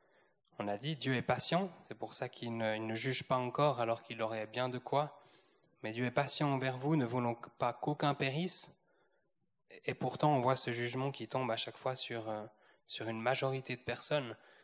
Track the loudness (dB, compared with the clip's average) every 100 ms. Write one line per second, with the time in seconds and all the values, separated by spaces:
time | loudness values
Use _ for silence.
0 | _ _ _ _ _ -6 -4 -2 -4 -2
1 | 0 2 2 2 4 2 0 -6 -14 -10
2 | -8 -4 -6 -6 -4 0 0 0 0 -2
3 | 0 0 2 2 2 4 4 4 2 0
4 | -4 -4 -2 -2 -4 0 0 -2 0 2
5 | 2 -4 -20 -20 _ _ _ _ -4 0
6 | 0 2 2 2 2 2 0 0 2 4
7 | 4 2 2 0 -6 -2 -2 0 -2 2
8 | 2 2 0 0 -2 -2 -6 -12 _ _
9 | _ _ _ _ _ _ -20 -10 -6 -4
10 | -4 2 4 6 4 2 0 -2 -2 -2
11 | -2 -4 -4 -2 0 0 -4 -4 -4 -4
12 | -4 -4 -4 -6 -8 -14 -20 _ -10 -6
13 | -4 0 0 2 2 0 -4 -6 -6 -4
14 | -2 -2 -2 -8 -16 -20